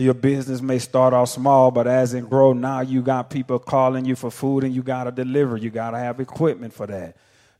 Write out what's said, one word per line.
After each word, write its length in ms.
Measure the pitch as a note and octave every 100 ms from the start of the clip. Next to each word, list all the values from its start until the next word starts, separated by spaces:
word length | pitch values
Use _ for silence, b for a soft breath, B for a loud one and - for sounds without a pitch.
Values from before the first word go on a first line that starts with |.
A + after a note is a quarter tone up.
Your 140 | C3
business 480 | B2+ C3 C#3 C3 C3
may 160 | C3 B2+
start 340 | - C3 B2+
off 160 | B2+ B2
small, 420 | - C3 C#3 C3
but 160 | A#2+ A#2+
as 280 | B2+ B2+
it 140 | B2 A#2
grow, 240 | C3 C3+
now 260 | B2 B2+ C3+
you 220 | C3 C3
got 260 | B2 C3 B2
people 300 | C#3+ B2+ B2
calling 480 | - C3+ C3 C3 B2+
you 100 | B2+
for 140 | A#2+
food 340 | - C3+ C3+
and 100 | C3+
you 80 | B2+
gotta 280 | B2+ B2+ B2
deliver. 480 | B2 B2+ C#3 C3+ A2+
You 100 | A2+
gotta 300 | A2 A2+ A#2
have 220 | A#2+ A#2+
equipment 520 | B2+ - D#3+ F#2+ A#2
for 140 | - G#2
that. 300 | G2 E2 - b b b